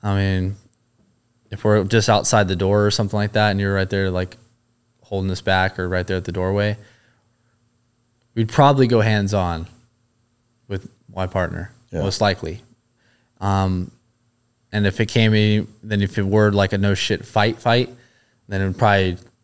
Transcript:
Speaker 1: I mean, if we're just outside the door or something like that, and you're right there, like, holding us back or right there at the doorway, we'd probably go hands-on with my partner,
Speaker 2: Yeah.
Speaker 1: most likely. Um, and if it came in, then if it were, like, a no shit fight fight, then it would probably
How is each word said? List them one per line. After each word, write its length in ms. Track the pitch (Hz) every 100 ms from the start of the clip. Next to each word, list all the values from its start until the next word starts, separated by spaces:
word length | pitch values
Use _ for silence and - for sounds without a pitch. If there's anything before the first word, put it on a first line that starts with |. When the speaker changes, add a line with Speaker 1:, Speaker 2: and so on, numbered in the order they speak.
Speaker 1:
I 140 | 104 98
mean, 400 | 98 95 92 101 _ _ _ _ _ _ _ _ _
if 120 | 104
we're 200 | 107 104
just 260 | 98 113 110
outside 380 | 104 - 110 92
the 80 | 87
door 300 | 98 104 104
or 40 |
something 260 | 113 101 104
like 160 | 104
that, 180 | 110 107
and 80 | 98
you're 140 | 98 98
right 140 | 92
there, 200 | 98 95
like, 280 | 90 92 - _ _ _ _ _ _
holding 280 | - 98 95
us 120 | 92
back 360 | - 92 95 -
or 100 | 90
right 180 | 90 90
there 100 | 92
at 80 | 90
the 60 |
doorway, 440 | 90 92 101 104 107 - _ _ _ _ _ _ _ _ _ _ _ _ _ _
we'd 160 | 113 110
probably 380 | - 143 135 120
go 140 | 117
hands-on 680 | 107 107 98 101 90 80 85 - _ _ _ _ _ _ _ _ -
with 220 | 98 - _ _
my 140 | 92 92
partner, 440 | 95 87 85 95 _ _
Speaker 2:
Yeah. 100 | 85
Speaker 1:
most 200 | 98 -
likely. 400 | 104 92 80 98 - _ _ _ _ _ _ -
Um, 520 | 98 98 95 90 - _ _ _ _ _ _ _ _
and 140 | 107 98
if 120 | -
it 60 | 107
came 260 | 120 110
in, 340 | 107 107 107 - -
then 180 | 110 101
if 160 | 98 -
it 80 | 95
were, 240 | 107 107
like, 220 | 101 95
a 40 | 98
no 160 | 101 95
shit 280 | - 101 -
fight 340 | 110 107 -
fight, 300 | 120 120 123 - _ _ _ _ -
then 140 | 98
it 60 | 95
would 100 | 92
probably 400 | 107 101 92 90 - _